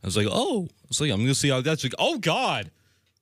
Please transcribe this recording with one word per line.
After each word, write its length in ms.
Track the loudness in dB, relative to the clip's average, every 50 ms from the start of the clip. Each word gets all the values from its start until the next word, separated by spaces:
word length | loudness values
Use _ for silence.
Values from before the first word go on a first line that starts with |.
| -4
I 40 | -2
was 100 | 0 0
like, 100 | 0 2
"Oh," 380 | 2 0 0 2 0 -2 -4 -6 _ _ _ -6
it's 100 | -4 -2
like, 100 | 0 0
"I'm 120 | 0 2
gonna 140 | 2 2 2
see 140 | 2 2 2
how 120 | 2 2
that's," 220 | 0 0 -2 -2 -2
like, 100 | -6 -2 0
"Oh, 200 | 0 0 0 0
God. 520 | 0 0 0 0 0 0 -2 -2 -4 -8 _ _ _ _ _ _ _ _ _ _